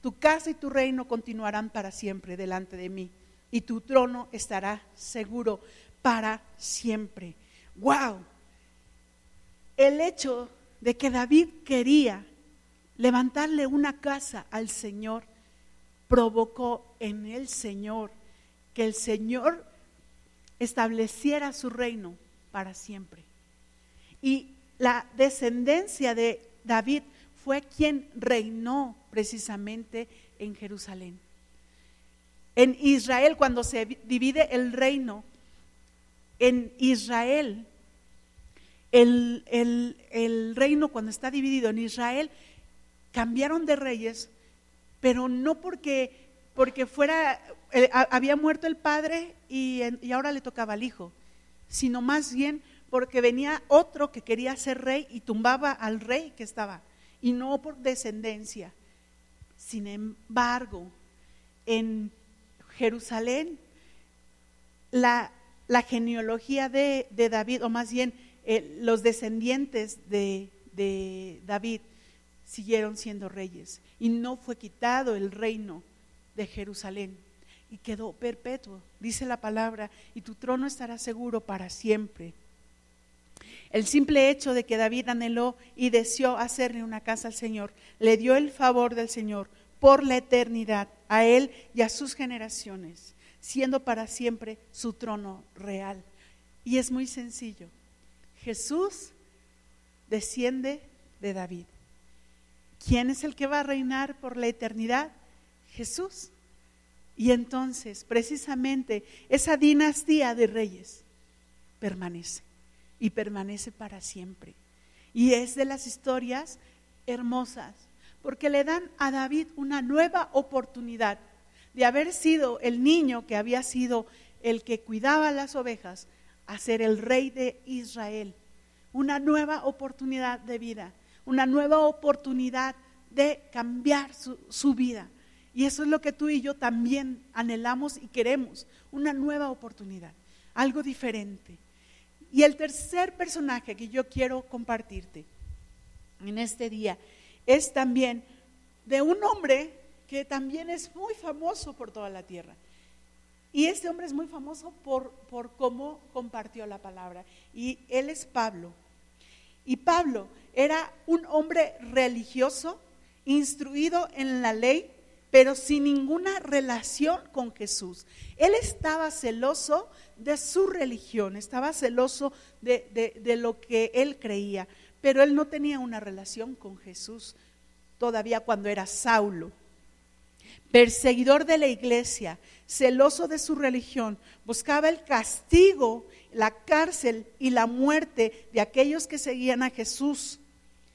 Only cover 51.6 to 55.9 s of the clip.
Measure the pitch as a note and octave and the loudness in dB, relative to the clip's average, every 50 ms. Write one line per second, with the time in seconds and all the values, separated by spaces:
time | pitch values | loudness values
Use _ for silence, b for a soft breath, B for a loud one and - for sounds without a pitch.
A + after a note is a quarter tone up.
51.6 | b - - - - B3+ A#3+ B3 A#3+ B3 C#4+ D4+ D4 C#4 B3+ B3 C#4 D4 D4+ D4+ | b -10 -6 -2 -2 0 0 0 0 2 2 0 0 -2 -2 -2 -2 -2 -2 -6
52.6 | b b b b b b - B3+ B3 B3+ - B3+ A#3+ A#3+ A#3+ B3 C#4 C#4+ D4+ D4+ | b b b b b b -2 -2 -2 0 0 4 4 4 4 4 -2 -2 -2 -4
53.6 | - - C#4+ D4+ E4+ D4+ - D4 C#4+ C#4+ - A#3+ - - A3+ A3+ B3 B3+ C4+ C4 | 0 6 6 6 6 6 -2 -4 -4 -4 -4 -10 -4 -4 -2 -2 -2 -6 -6 -6
54.6 | - C4+ B3+ B3+ B3+ C4 C4 C#4+ D4+ - A3+ A#3+ - - A#3 G#3+ A3 A#3+ B3+ C4+ | -4 -4 -4 -4 -2 -2 -2 -2 -2 -6 -14 -14 -6 -4 -4 2 4 4 2 4
55.6 | C#4+ C#4+ C4+ - A3+ A3 | 2 -2 -2 -2 -4 -4